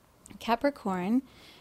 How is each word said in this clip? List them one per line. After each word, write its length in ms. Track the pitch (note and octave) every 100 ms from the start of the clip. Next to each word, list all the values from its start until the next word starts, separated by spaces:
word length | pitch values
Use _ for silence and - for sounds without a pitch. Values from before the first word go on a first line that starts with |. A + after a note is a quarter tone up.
| _ _ - -
Capricorn, 840 | - A#3 C#4+ C#4+ G3+ F#3 F#3 B3 - - - -